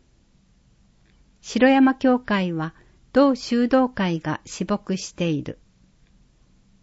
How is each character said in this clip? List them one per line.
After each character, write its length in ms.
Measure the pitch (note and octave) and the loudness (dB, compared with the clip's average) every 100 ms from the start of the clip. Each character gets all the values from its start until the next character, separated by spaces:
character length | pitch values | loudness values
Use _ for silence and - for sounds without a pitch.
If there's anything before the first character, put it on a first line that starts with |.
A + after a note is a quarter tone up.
| _ _ _ _ _ _ _ _ _ _ _ _ _ _ | _ _ _ _ _ _ _ _ _ _ _ _ _ _
城 280 | - A3 B3+ | -10 2 4
山 260 | C4+ C4 | 6 4
教 240 | C4 C4 B3+ | 4 2 0
会 340 | B3+ G3+ F3+ | 0 -2 -2
は 220 | E3 D#3+ - _ _ _ | -4 -8 -10 _ _ _
同 220 | B3+ C#4+ | 2 2
修 340 | B3 - A#3+ A#3+ | 2 -2 -2 2
道 200 | C4 B3 | 2 0
会 320 | B3+ F#3 E3 | -2 -4 -4
が 200 | - - | -4 -8
私 200 | - - | -10 -10
牧 320 | F3+ G#3 - F#3+ | -4 -4 -4 -8
し 160 | - | -8
て 160 | - F3 | -6 -4
い 140 | D#3 | -4
る。 180 | D3+ - _ _ _ _ _ _ _ _ _ _ _ _ | -6 -14 _ _ _ _ _ _ _ _ _ _ _ _